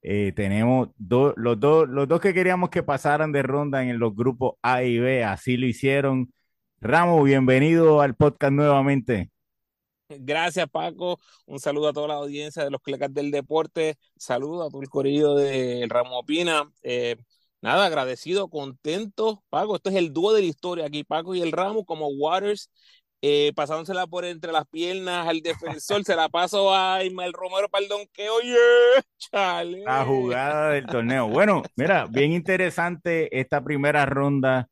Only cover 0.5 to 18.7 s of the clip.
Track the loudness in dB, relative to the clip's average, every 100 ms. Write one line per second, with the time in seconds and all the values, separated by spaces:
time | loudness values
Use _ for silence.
0.5 | 0 2 2 -2 _ -2 2 2 2 -2
1.5 | 2 4 4 4 0 0 2 2 2 0
2.5 | 0 0 -2 -2 -2 0 0 0 0 0
3.5 | -2 -2 -2 -2 -2 -2 0 -2 0 -4
4.5 | -2 0 0 2 0 0 0 -2 -4 -2
5.5 | -2 -2 0 0 2 0 0 -4 _ _
6.5 | _ _ _ 0 2 4 4 6 4 6
7.5 | 4 6 6 6 6 4 4 2 2 0
8.5 | 4 4 4 4 0 0 -2 -4 _ _
9.5 | _ _ _ _ _ _ -16 -4 -2 -2
10.5 | -2 -4 -4 -6 -6 -6 -6 _ _ _
11.5 | -8 -4 -2 -2 -2 -6 -6 -8 -10 -12
12.5 | -8 -6 -6 -8 -6 -6 -4 -4 -4 -2
13.5 | -2 -2 -4 -4 -4 _ _ -6 -4 -4
14.5 | -8 -8 -10 -8 -2 0 2 4 4 2
15.5 | 0 -2 -4 -2 -2 -2 -6 -4 -2 0
16.5 | 0 -2 _ -6 -4 -4 -6 _ _ _
17.5 | _ 0 2 2 0 -4 -6 -4 -4 -4
18.5 | -8 -10